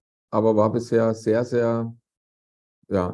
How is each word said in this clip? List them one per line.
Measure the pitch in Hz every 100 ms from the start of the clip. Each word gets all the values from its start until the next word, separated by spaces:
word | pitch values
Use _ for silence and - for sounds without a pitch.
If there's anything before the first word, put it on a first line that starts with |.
| _ _ -
aber | 110 110 107
war | 107
bisher | 113 117 117 113
sehr, | 110 110 110
sehr, | 123 120 117 117 113 117 _ _ _ _ _ _ _ _ -
ja, | 98 90